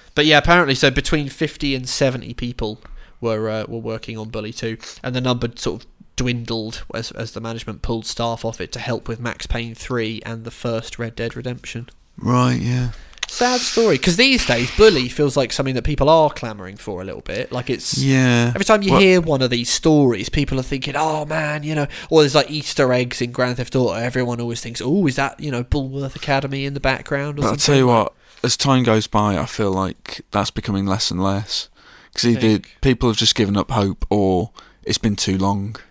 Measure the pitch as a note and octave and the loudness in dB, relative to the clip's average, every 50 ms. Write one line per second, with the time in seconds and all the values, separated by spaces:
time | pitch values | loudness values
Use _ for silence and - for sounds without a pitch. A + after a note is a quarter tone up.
0 | - - _ D3+ D3+ D#3 D3+ C#3+ C3 E3 F3 F3+ E3 C3+ C3 - D3+ C#3 C3 C#3+ | -20 -6 _ 2 4 6 6 6 6 6 6 6 6 4 2 4 2 2 2 2
1 | - - E3+ D#3 C#3+ C3 - - D#3+ C#3+ - - D3 C#3+ C3+ B2+ B2+ B2+ - - | 0 0 0 -2 -2 -4 -4 -4 -4 -4 -4 -4 -4 -4 -4 -4 -4 -6 -2 0
2 | C#3+ C3 B2+ B2+ - A#2 A#2+ - B2+ A#2+ A#2+ - A#2 G#2+ G#2+ - - - - - | 0 0 0 -4 -8 -10 -8 -8 -8 -8 -6 -6 -6 -6 -8 -10 -14 -18 -18 -18
3 | - - - - A#2 A2+ A2 G#2+ A2 A2 A2 A2 G#2 A2 A#2 A#2 A#2 A2+ A2 A2 | -18 -20 -14 -6 -4 -4 -2 -2 -2 -4 -4 -4 -6 -6 -8 -8 -8 -8 -8 -8
4 | - - A2+ A2 A2 A2+ A#2 A2 G#2 G#2+ A2 - A#2 A2+ A2+ - - - - - | -10 -10 -10 -10 -10 -10 -10 -10 -10 -10 -10 -8 -8 -8 -8 -8 -12 -16 -16 -10
5 | - B2+ B2+ B2+ B2 B2+ B2 B2 B2+ A#2 - - - - E2+ - - - _ _ | -8 -6 -4 -2 0 0 0 0 -2 -4 -6 -6 -6 -6 -6 -6 -12 -20 _ _
6 | - - _ - B2+ B2 A#2+ A#2 A#2 A#2 A#2 A2+ G#2+ A2+ A2+ - - - - A2+ | -20 -10 _ -4 -2 -2 -2 -4 -6 -6 -6 -6 -6 -8 -10 -10 -12 -10 -8 -8
7 | A2+ - - - A2 - - A2 A2+ A2+ A#2 A2+ - A#2 G#2 - - - A#2 A2+ | -8 -8 -10 -10 -10 -10 -10 -10 -10 -10 -10 -10 -10 -12 -10 -6 -4 -4 -4 -4
8 | G#2+ - - - A#2 A#2 A2+ - - A2+ - - F2 - - A#2+ - C3 A#2 - | -6 -6 -6 -4 -4 -4 -4 -4 -6 -8 -6 -6 -10 -10 -10 -10 -6 -6 -6 -6
9 | - - A2+ B2 A#2+ A#2 - - - - - A#2 A#2 A#2 A2+ - - - B2+ A#2+ | -6 -8 -10 -6 -6 -8 -6 -8 -4 -4 -4 -4 -4 -6 -10 -12 -8 -4 -4 -2
10 | A2 A2 A2+ - - - A2+ A2+ A2+ A2+ - - - A#2+ A2+ A2+ A2+ - - - | -2 -4 -6 -8 -10 -10 -12 -10 -12 -12 -12 -8 -4 -4 -4 -4 -4 -8 -8 -8
11 | A#2 A2+ A2+ - A#2 A#2 - A#2+ B2 B2 B2 B2+ - - - A#2 B2+ - - _ | -8 -8 -6 -6 -6 -6 -6 -8 -8 -8 -8 -10 -12 -12 -12 -12 -12 -12 -18 _
12 | _ _ _ - - A#2 B2 B2 B2+ B2 B2 A#2+ - A#2+ B2 B2+ B2+ A#2+ - - | _ _ _ -6 0 2 2 4 4 2 0 0 -2 -2 -2 -2 -2 -4 -6 -8
13 | - - - - - - - - B3 B3 B3+ A#3+ - - - A3+ A#3 G#3 E3 - | -14 -20 -14 -12 -10 -8 -2 0 0 0 2 0 0 0 2 2 4 4 2 4
14 | - F#3 E3+ F#3+ B3+ C4+ C4 A3+ - - B2 A#2 B2 - - - G#3+ A3 F3 C3 | 2 2 4 6 6 6 4 4 2 2 0 0 0 -2 4 6 8 8 8 6
15 | B2+ B2+ - - D3 C#3 - C#3 C3 C3 - - C3+ C3+ C3 B2 - D#3 D3 - | 0 -2 0 0 2 2 2 0 0 0 -2 -2 -2 -2 -2 -2 -2 -2 0 2
16 | C#3 D3+ E3 D#3+ D#3 C#3+ - - B2 A2+ G#2+ G2+ F#2 F#2+ G2+ - - G#2+ F#2+ F2 | 4 6 6 6 4 2 0 -4 -8 -10 -10 -10 -14 -14 -16 -12 -10 -10 -8 -8
17 | G2 F#2+ - - - - F2 A2+ - - B2 B2 A#2+ - A#2+ - - - - C3 | -8 -10 -10 -10 -10 -8 -8 -8 -6 -6 -6 -6 -4 -4 -4 -4 -4 -2 -2 2
18 | C3+ C3+ C3+ C3 C3 B2 A#2+ A#2+ A#2+ A#2+ A#2+ - - - A3 G#3 G3 F#3+ - - | 4 4 4 6 6 6 4 4 4 2 0 2 4 4 4 4 4 4 6 6
19 | G3 F#3 F#3 F3+ D#3+ D#3+ C#3+ C3 C3 A#2+ B2 A#2+ A#2+ - - - - D#3+ D#3 D3 | 8 8 6 6 4 2 0 0 2 0 0 -2 -2 -2 -2 2 4 6 6 6
20 | C#3 B2 A2+ F#2+ A#2+ - - D3+ C#3 - C#3 C3 B2+ - C#3+ C3 C3 C#3+ C3+ D3 | 6 4 2 0 -2 -2 -2 -2 0 0 -2 -2 -2 -4 -4 -4 -4 -4 -2 -2
21 | D#3 D#3+ D#3 D3+ D3 D3+ D#3 D#3+ D3+ D3+ D3+ D3+ C#3+ D#3 D#3 D3+ D3 - - - | 0 0 -2 -2 -4 -4 -4 -2 -2 -2 -4 -4 -4 -4 -2 -2 -2 -2 -6 -10
22 | - - D#3+ D#3 D3+ C3+ C#3+ D3 C#3 - D3+ D3+ - - - - C#3 B2+ B2+ B2+ | -4 4 6 6 6 6 4 2 2 2 -4 -6 -6 -2 0 2 2 4 4 2
23 | B2 B2 - - B2 B2 B2 - B2+ B2 B2 B2+ B2 - - C3 B2 G#2 E2+ A2 | 0 -2 -2 -4 -4 -4 -2 -2 -2 -2 -2 -4 -4 -2 0 2 2 2 0 -2
24 | A#2+ B2 - C3 B2 A#2+ A#2+ A#2 A#2+ A#2+ A2+ - - A#2+ B2 - - C3 E3 G3+ | -4 -2 -2 -2 -2 -2 -2 -4 -4 -6 -6 -6 -8 -8 -8 -6 -2 0 2 2
25 | F3+ C#3 B2 C#3+ C#3 C3+ - - C#3+ D3 B2+ A#2 B2+ - - D3 C3+ C3 C3+ C#3 | 2 2 2 0 -2 -4 -4 -8 -8 -6 -4 -4 -4 -2 -2 -2 -2 -4 -6 -6
26 | C#3 C3 - - - D3 C3+ C#3 C#3+ C3+ C#3 C3+ C#3 C#3 C#3 C#3 - C3 C3 - | -8 -8 -8 -8 -2 0 0 0 0 -2 -4 -4 -6 -6 -6 -2 -2 -2 -2 -2
27 | - - D3 C#3 C#3+ D3 C#3+ C#3+ - - - D3 - D3 C#3+ C3+ B2+ B2 A#2 A2 | -4 -4 -4 -4 -4 -6 -4 -2 0 0 0 2 2 4 6 6 6 6 6 4
28 | G2 - - _ _ _ - - - B2+ - - - C#3 C3 B2+ B2 A#2 A2 A2 | 2 0 -4 _ _ _ -8 -4 -2 -2 0 0 2 2 2 4 4 4 4 2
29 | - - - G#2 G#2 G#2 F#2+ D2+ - - - - G#2+ G2 F#2+ F#2+ F#2+ F2 - - | 2 0 0 0 2 2 0 0 -2 -4 -4 -2 0 0 0 0 -2 -4 -6 -10
30 | _ - - - - _ - G2+ G2 - - G#2+ - A2+ G2+ G2 G2 G2 F#2+ G2+ | _ -16 -16 -16 -12 _ -2 -2 -2 -2 -4 -6 -4 -2 -2 0 0 0 0 -2
31 | - - - F2+ F#2+ G2 G2 G2 G#2 - - - - - _ _ _ - - - | -2 -2 -2 0 0 0 0 -2 -4 -4 -6 -8 -8 -10 _ _ _ -20 -20 -20
32 | - _ _ - A#2 A#2+ A2+ - A#2 A2 G#2+ F#2+ - - - _ - C3+ B2 - | -20 _ _ 0 2 2 2 4 4 4 4 2 0 -6 -8 _ 2 2 2 4
33 | C3 A#2 G#2 - A2+ - - - G#2+ G2 G2+ G2 - - B2+ A2 G2 G2 G2 - | 2 0 2 2 2 2 2 2 2 2 2 0 0 0 0 0 0 0 0 -4
34 | - - G#2 G#2+ G2 F#2+ F#2 F2+ A2+ - - - - - _ _ - - G#2 - | -2 0 2 2 4 4 4 2 0 -2 -6 -16 -20 -20 _ _ -6 -4 -4 0
35 | - A2 G2+ - - G#2 F#2+ F#2+ F#2+ G2 G2+ G2 G2 A2 G#2+ - - _ | 0 0 0 0 -2 -2 0 0 0 0 0 -2 -4 -6 -10 -12 -16 _